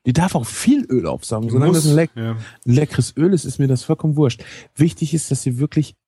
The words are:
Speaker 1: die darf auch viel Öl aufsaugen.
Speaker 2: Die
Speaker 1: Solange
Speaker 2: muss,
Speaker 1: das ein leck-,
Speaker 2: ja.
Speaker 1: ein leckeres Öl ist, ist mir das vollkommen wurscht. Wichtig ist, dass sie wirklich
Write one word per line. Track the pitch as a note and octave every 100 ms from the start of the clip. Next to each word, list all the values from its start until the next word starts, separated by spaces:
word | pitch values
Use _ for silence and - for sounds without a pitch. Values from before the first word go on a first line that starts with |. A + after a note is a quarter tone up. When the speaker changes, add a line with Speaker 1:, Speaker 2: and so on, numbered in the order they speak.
| -
Speaker 1:
die |
darf | B2+ F3+
auch | E3 A2+
viel | - - C#4+ -
Öl | B2+ D#2+
aufsaugen. | C2 - A2 A2+
Speaker 2:
Die |
Speaker 1:
Solange | B2 D3+
Speaker 2:
muss, | E3+
Speaker 1:
das | D3+
ein | D3
leck-, | E3 -
Speaker 2:
ja. | A2+
Speaker 1:
ein | A2+ A2 - -
leckeres | B2 D3+ - B2+ -
Öl | E3 F#3
ist, | -
ist | -
mir | C#3
das | B2+
vollkommen | - D#3 D#3+ D3
wurscht. | C#3 - - - - -
Wichtig | D#3+ - D#3
ist, | D#3+ -
dass | C3+
sie | - B2
wirklich | D3 - D3 -